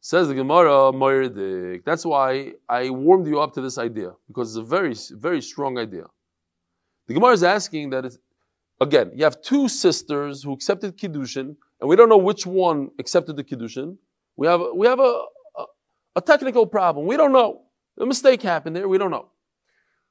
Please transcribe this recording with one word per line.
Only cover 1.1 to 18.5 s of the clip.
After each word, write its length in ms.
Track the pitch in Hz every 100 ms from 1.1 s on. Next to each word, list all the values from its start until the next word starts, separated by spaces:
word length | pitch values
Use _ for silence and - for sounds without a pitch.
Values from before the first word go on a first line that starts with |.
| 135 131 98 98 92 90 90 139
That's 180 | 160
why 480 | 170 143 131 135 135 - -
I 220 | 120 131
warmed 360 | 127 143 190 160
you 140 | 147
up 140 | 151
to 80 | -
this 160 | 131 127
idea, 340 | 117 110 90 - _
because 260 | 113 117
it's 80 | 113
a 60 | 110
very, 260 | 170 185 - -
very 280 | 110 143 170
strong 380 | - - 139 123
idea. 260 | 113 90 80 _ _ _ _ _ _ _ _ _ _
The 80 |
Gemara 180 | 131 240
is 100 | 220
asking 460 | 175 202 - 156 143
that, 140 | 131
it's, 140 | 127 120 _ _ _ _ _ _
again, 320 | 135 143 95
you 100 | 104
have 160 | 151 -
two 260 | - 285 269
sisters 760 | - 185 151 - 147 143 139
who 100 | 139
accepted 460 | 135 - 196 202 190
Kiddushin, 580 | 196 147 127 135 131 151 _ _
and 80 | 139
we 80 | 185
don't 140 | 233
know 80 | 214
which 260 | 185 190
one 460 | 180 190 180 151 139 -
accepted 380 | 131 180 - 147
the 80 |
Kiddushin. 520 | 139 127 113 127 147 196 _ _ _ -
We 100 | 151
have, 140 | 175 170
we 120 | 175 226
have 140 | 254
a, 240 | 262 240 - _ - -
a, 80 | - _ _ _ _ -
a 40 |
technical 460 | 180 294 262 233 214
problem. 400 | 214 180 143 160
We 100 | 285
don't 160 | 294
know. 300 | 262 220 - _ _ _ -
A 60 |
mistake 380 | 240 254 269 247
happened 340 | 196